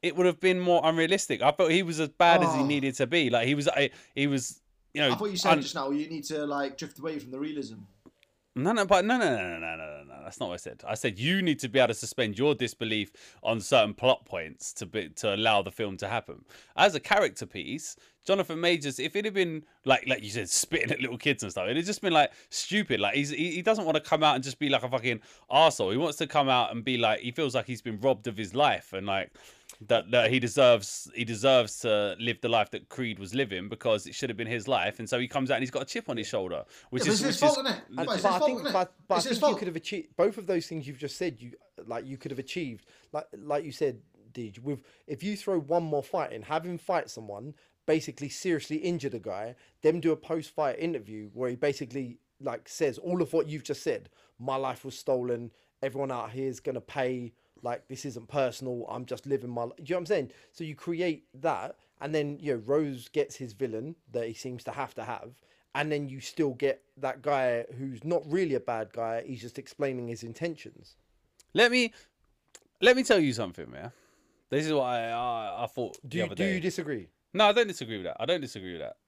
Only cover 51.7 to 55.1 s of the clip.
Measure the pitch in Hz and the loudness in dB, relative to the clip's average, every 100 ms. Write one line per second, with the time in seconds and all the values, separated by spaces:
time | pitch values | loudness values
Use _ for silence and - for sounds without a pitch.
51.7 | 139 131 127 127 120 _ _ 135 117 - | -2 -6 -8 -8 -12 _ _ -8 -8 -12
52.7 | - 151 117 175 180 170 160 151 147 - | -2 -2 -2 -4 -2 0 0 0 -4 -6
53.7 | 143 - 120 - _ _ _ 123 135 135 | -4 -2 -4 -4 _ _ _ -4 -2 -2
54.7 | 127 135 127 - | -6 -10 -10 0